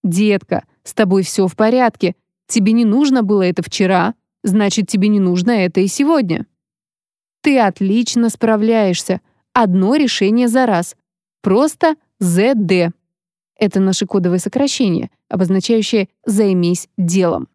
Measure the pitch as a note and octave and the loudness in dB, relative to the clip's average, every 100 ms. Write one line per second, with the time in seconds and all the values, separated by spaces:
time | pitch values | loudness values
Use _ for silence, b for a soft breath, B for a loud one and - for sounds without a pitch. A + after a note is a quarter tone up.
0 | G3 E3+ G#3+ G3+ - - - _ - - | -2 0 0 0 -2 -8 -8 _ -12 -4
1 | G#3 F#3+ F#3 - F#3 - G#3+ B3+ A#3+ - | 0 0 0 -2 -2 0 0 2 0 0
2 | F#3 - _ _ _ - G3 A3+ A#3 A3+ | -4 -4 _ _ _ -2 2 2 2 2
3 | C#4+ C4 G3+ G#3 F3+ F3+ F3 - F#3+ F#3 | 2 2 2 0 0 -2 -6 -2 0 2
4 | F3+ - _ _ G#3 G3+ G3+ G3 F#3+ G3+ | 0 -4 _ _ -2 0 0 -2 -2 0
5 | G3+ G#3 F#3 F3+ F3+ A#3 F3+ F#3 F#3+ - | 2 2 2 0 0 0 0 0 -2 -2
6 | C#4+ D#4+ G3+ E3 - _ _ _ _ _ | 0 0 0 -6 -8 _ _ _ _ _
7 | _ _ _ _ - C4+ G#3 - G3 A3 | _ _ _ _ 0 2 2 0 -2 0
8 | A#3 A#3+ A#3 - A3+ G#3+ A3 A3+ G3 F3 | 0 0 -2 0 0 0 2 2 0 -2
9 | - F#3 _ _ _ - A3 F3+ F#3+ D4 | -4 -6 _ _ _ 0 2 2 2 2
10 | C4 - G3 A3+ B3 A#3+ B3+ F3+ F3+ - | 0 0 0 2 2 2 0 0 -4 -12
11 | _ _ _ _ - G3+ D4+ - E4 D#4 | _ _ _ _ 0 2 0 0 -2 -2
12 | _ _ F#3 E3+ A3 B3+ F3+ F#3 E3+ - | _ _ -2 0 0 0 0 0 0 -4
13 | _ _ _ _ _ _ G#3 F#3+ F#3+ F#3+ | _ _ _ _ _ _ -2 0 0 -2
14 | F#3+ G3 F3 F3+ G3+ B3+ C#4 - A3+ E3 | -2 -2 0 -2 -2 -2 -2 -2 -2 -2
15 | - _ _ F3 F3+ F#3+ - A3+ G#3 A3+ | -6 _ _ -4 0 -2 0 -2 0 -2
16 | F#3 _ - G3+ G#3 F#3 F3 F3 - - | -4 _ -4 0 2 2 0 -2 -6 -4
17 | F3 F#3 F3 F2+ - | -2 0 0 -2 -8